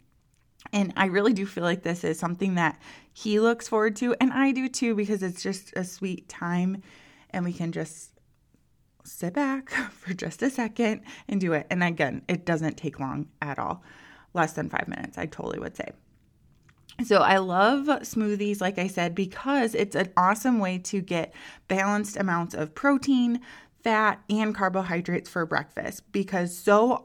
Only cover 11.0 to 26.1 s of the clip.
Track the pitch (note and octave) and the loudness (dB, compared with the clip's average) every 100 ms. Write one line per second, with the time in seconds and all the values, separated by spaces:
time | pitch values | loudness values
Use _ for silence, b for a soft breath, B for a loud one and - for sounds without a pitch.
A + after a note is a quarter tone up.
11 | B B - G3 F#3 D#3 - F3+ F3 E3 | B B -4 -2 2 0 0 0 2 2
12 | C#3+ - - F3 F3 D#3+ D#3 - D#3 - | 0 -2 -4 -2 0 0 0 -4 -6 -6
13 | C3 C#3+ D3 _ D3+ C#3 - F3+ B B | -6 -6 -8 _ -8 -4 -6 -6 B B
14 | B B B F3+ D#3+ F3 - - - - | B B B 0 0 -2 -4 -4 -4 -6
15 | - - D#3 - - - - - - - | -10 -8 -10 -8 -8 -6 -8 -10 -12 -14
16 | _ _ _ _ _ _ _ _ - - | _ _ _ _ _ _ _ _ -16 -8
17 | A#3+ G3 - G3 F#3+ F3+ G#3 C#4 C#4+ C#4 | 2 6 6 4 4 4 4 4 2 0
18 | A3 - G#3+ G#3 G#3 G3+ F#3+ G3 F#3 F#3 | -2 -2 0 0 -2 -2 -2 -2 -2 -2
19 | E3+ E3+ F#3+ - C4 C#4 A3+ - G3+ - | -2 -2 -4 -4 0 2 2 0 0 0
20 | F#3 - F3+ A3 C4 A#3 F#3+ F#3 F3+ G3 | 0 2 4 4 2 2 2 -2 -4 -4
21 | F#3 F3 D#3+ B B B - F#3+ G3 G#3 | -2 -2 -4 B B B -2 0 2 0
22 | G#3 G#3 G3 E3+ E3+ - D#3 - C#4 C#4 | -2 -2 0 0 -2 -4 -8 0 2 2
23 | C#4 C4 A#3+ A#3+ B B B _ A#3 A3 | 4 4 4 0 B B B _ 0 4
24 | G#3+ - - G#3 G#3+ G#3 F#3+ F#3 F3+ E3+ | 4 2 -2 0 0 0 0 0 0 -2
25 | F3 F3 - F3+ E3 - D3+ - - G3+ | 0 -2 -2 -4 -2 -2 -4 -6 -8 -10
26 | - | -6